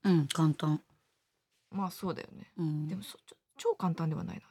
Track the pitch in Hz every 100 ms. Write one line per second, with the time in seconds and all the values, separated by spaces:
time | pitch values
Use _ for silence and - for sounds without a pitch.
0 | 202 170 143 - 156 147 151 151 - _
1 | _ _ _ _ _ _ _ 196 185 -
2 | 185 - - - - - 160 151 151 180
3 | 202 - - - _ - 466 - 185 165
4 | 160 156 - - -